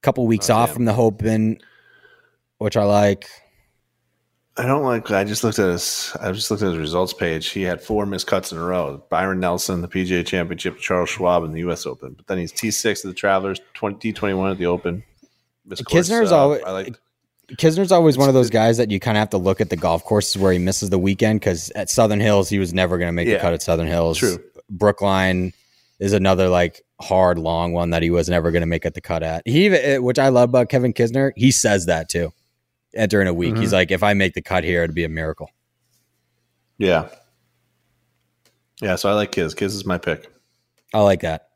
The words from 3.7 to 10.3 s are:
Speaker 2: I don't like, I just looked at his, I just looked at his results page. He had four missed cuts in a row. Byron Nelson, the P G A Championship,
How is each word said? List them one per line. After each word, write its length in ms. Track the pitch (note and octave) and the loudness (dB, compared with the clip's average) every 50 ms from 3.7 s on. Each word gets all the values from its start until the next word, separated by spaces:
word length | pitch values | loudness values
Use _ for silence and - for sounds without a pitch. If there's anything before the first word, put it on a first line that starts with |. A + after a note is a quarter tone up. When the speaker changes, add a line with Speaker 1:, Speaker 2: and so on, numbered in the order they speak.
| _ _ _ _ _ _ _ _ _ _ _ _ _ _ _ _ _ | _ _ _ _ _ _ _ _ _ _ _ _ _ _ _ _ _
Speaker 2:
I 80 | - A#2 | -6 -2
don't 160 | B2 C3+ D3 C#3+ | 0 0 0 2
like, 260 | C3 A#2+ A2+ A2+ - | 0 -2 -2 -2 0
I 140 | G#2+ G2 G2+ | 0 0 0
just 200 | G#2 G#2 - - | 0 -2 -2 -2
looked 140 | A2+ G#2 - | -2 0 2
at 100 | G2+ F2+ | 2 2
his, 460 | F2 F2 - - - - - - - - | 0 -2 -4 -6 -6 -6 -8 -8 -10 -8
I 120 | - F#2+ F#2 | -6 -6 -6
just 180 | G#2+ - - | -6 -4 -4
looked 100 | A2 G2 | -2 -2
at 60 | G#2+ F#2+ | -2 -2
his 80 | E2+ | -2
results 340 | E2 D#2 D2+ D#2+ F2 F#2 F2+ - | -2 -4 -4 -2 -2 -2 -2 -4
page. 340 | - G2 E2+ D#2+ D#2+ D#2+ - | -4 -4 -4 -4 -4 -6 -8
He 120 | - G2 F#2+ | -6 -6 -4
had 180 | F2+ F2 E2 | -4 -4 -6
four 240 | - - A2 G#2+ G#2 | -6 -6 -4 -4 -4
missed 220 | G2+ G2 F#2 - | -4 -6 -8 -4
cuts 240 | - - F#2+ F2+ - | -2 -2 -4 -4 -6
in 60 | E2+ E2 | -10 -8
a 40 | E2 | -6
row. 380 | F2+ F#2 F2+ E2 C#2 C#2 C#2+ _ _ | -4 -2 -2 -4 -4 -8 -12 _ _
Byron 300 | E2 E2 F#2 F#2+ F#2 F#2 | -2 -2 0 0 -2 -2
Nelson, 420 | F2+ F2 F2 F2+ - - F#2+ F2 | -2 -2 -2 -2 -4 -4 -4 -6
the 60 | E2+ | -6
P 160 | F2+ - F#2+ F#2 | -6 -4 -4 -2
G 120 | F2+ F#2 F2 | 0 -2 -2
A 40 | E2+ | -2
Championship, 520 | - | -2